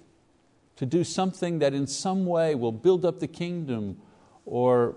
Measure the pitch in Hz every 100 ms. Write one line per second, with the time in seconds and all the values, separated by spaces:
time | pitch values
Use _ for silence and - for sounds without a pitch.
0 | _ _ _ _ _ _ _ - 131 160
1 | 165 - 190 - 170 170 143 139 135 -
2 | 190 190 180 170 160 143 117 110 175 185
3 | 170 165 156 - 175 175 147 117 101 95
4 | - _ _ _ - 120 127 123 120